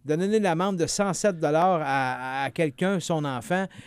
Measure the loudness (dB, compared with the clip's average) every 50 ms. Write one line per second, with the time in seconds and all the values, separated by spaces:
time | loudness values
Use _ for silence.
0 | -4 -2 -2 0 0 2 2 2 2 2 2 2 0 0 0 0 0 0 0 0
1 | 0 0 0 0 0 0 0 0 0 2 2 4 4 4 4 2 0 0 0 0
2 | 0 0 -2 -4 -6 -6 -4 -4 -4 -2 -2 0 -2 -2 0 -2 0 0 0 0
3 | -2 -2 -2 -2 -2 -2 -4 -4 -4 -2 -2 -2 -2 -4 -8 -14 -20